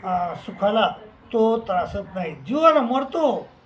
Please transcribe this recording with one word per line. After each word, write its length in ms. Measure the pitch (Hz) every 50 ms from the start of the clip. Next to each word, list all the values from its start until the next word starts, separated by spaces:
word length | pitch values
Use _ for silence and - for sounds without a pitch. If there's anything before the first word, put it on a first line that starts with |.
| -
अ, 320 | 190 180 180 175 170 160
सुखाला 560 | - - - 185 - 196 208 214 226 202 180 180 - - - - - - - -
तो 240 | 226 220 220 226 226
त्रासत 560 | 226 - 190 180 170 - - 202 190 165 -
नाही. 200 | 190 175 160 151
जीवाला 460 | 135 135 156 254 302 320 330 302 294
मरतो, 680 | 247 233 254 269 277 - - 339 311 269 202 160 - - - _ _